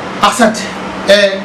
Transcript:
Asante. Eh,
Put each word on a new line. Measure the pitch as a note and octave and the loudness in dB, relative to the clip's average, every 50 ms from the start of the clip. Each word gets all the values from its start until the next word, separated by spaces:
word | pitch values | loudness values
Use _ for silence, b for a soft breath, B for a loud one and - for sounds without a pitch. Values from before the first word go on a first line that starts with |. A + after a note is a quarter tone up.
| - - - - | -10 -10 -4 0
Asante. | G#3 - - - A#3 A3 A3+ - - - - - - - - - - - | 0 0 2 2 2 2 2 -2 -6 -8 -8 -8 -10 -10 -8 -4 2 4
Eh, | G3+ G#3 G3+ G3 G3 - | 4 4 4 2 0 -4